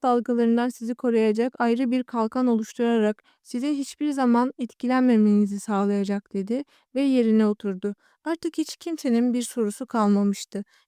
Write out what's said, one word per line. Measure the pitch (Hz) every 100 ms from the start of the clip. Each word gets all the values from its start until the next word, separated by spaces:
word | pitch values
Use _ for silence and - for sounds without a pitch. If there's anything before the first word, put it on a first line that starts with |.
dalgalarından | 262 240 226 240 233 233 247
sizi | - 226 247
koruyacak | 247 233 220 214 247 -
ayrı | 233 233 262
bir | 254
kalkan | 254 240 220 254 254
oluşturarak | 226 220 - 233 233 214 214 _ _
size | - 247 277
hiçbir | 285 269 - 294
zaman | 277 254 240 254 -
etkilenmemenizi | 240 - 247 254 254 220 214 208 208 202
sağlayacak." | - 202 202 202 196 202 -
dedi | 196 190 247 285 _ _ 254
ve |
yerine | 277 262 226 220 214
oturdu. | 208 208 185 208 202 _ _
Artık | 302 330 339 320
hiç | 311 -
kimsenin | 339 320 269 233 247
bir | 240
sorusu | 233 - 208 - 247
kalmamıştı. | 240 208 202 202 196 - 202 202 _